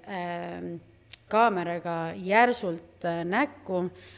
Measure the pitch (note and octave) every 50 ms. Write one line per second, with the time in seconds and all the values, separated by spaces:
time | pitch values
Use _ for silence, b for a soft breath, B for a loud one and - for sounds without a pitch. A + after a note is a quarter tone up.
0 | - - G3 F#3 F3 F3 F3 E3+ F3 F3 F3 F3 F3 F3 E3+ E3 - - - _
1 | _ _ - - _ _ - A3 A#3 A#3 G#3 F3+ F3 E3+ E3+ F3 E3 F3 E3+ E3
2 | E3 E3 E3 G3 F#3 F#3 G3 A3 A#3+ B3 B3 A#3+ - F#3 E3 E3+ - - - -
3 | - F3 E3+ E3+ E3+ F3 F#3 A3+ D4 - - - - - F#3+ F3+ F3 F#3 F3+ B
4 | B B B